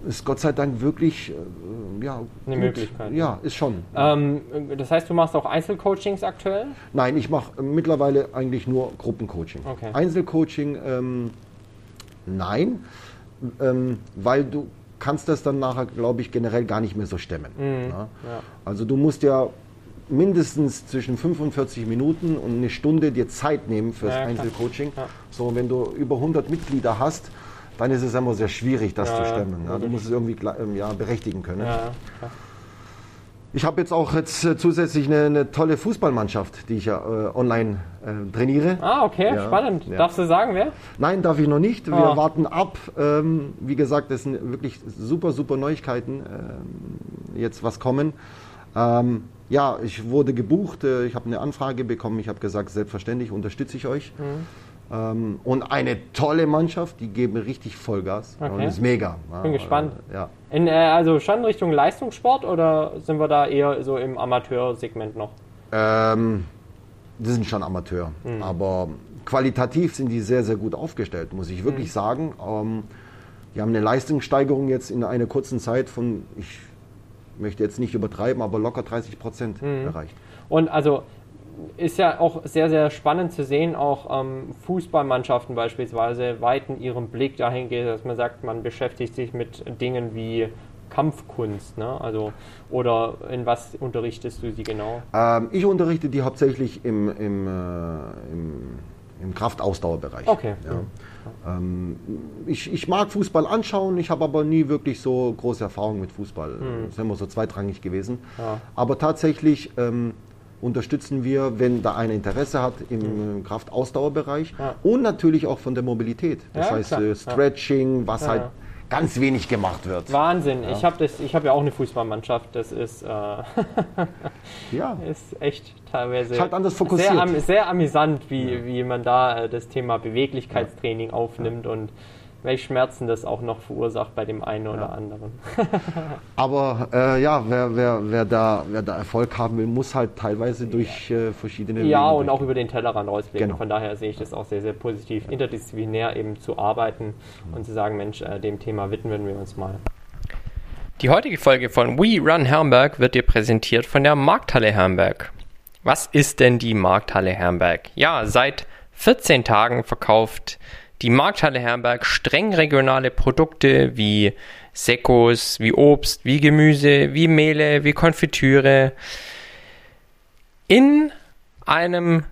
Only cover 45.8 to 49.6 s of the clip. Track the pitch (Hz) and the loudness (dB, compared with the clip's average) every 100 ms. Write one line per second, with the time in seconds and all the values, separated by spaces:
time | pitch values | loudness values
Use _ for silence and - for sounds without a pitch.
45.8 | - 123 120 135 - 104 110 123 - - | -4 -6 -6 -10 -10 -12 -12 -12 -12 -14
46.8 | - - - - - - 113 - 117 - | -14 -14 -14 -16 -12 -6 -6 -4 -8 -4
47.8 | 123 135 156 143 - - - - - 107 | -2 0 -2 -4 -20 -20 -20 -20 -10 -2
48.8 | 120 120 123 113 - - - 139 | 2 2 2 -2 -6 -20 -2 0